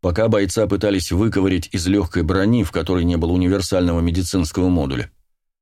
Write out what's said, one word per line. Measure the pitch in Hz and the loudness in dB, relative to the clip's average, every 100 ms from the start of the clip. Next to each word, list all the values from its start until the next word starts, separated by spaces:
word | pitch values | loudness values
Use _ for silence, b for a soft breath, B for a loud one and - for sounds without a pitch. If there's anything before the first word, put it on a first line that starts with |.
Пока | 90 85 110 | 0 0 2
бойца | 110 98 - 107 | 2 0 0 0
пытались | 98 104 98 - | 0 0 0 0
выковырять | 85 110 101 95 92 - | 0 2 2 2 0 -2
из | 98 85 | -4 0
легкой | 101 90 92 | 0 0 -2
брони, | 82 92 101 120 | 0 2 2 2
в | 95 | 0
которой | 87 80 90 | -4 -2 0
не | 85 85 | 0 0
было | 82 | 0
универсального | 90 90 98 92 92 90 85 | 0 0 0 0 0 0 0
медицинского | 85 85 90 95 78 - 90 | 0 -2 -2 -2 -2 0 0
модуля, | 87 69 64 - _ _ _ _ _ | 0 -2 -4 -8 _ _ _ _ _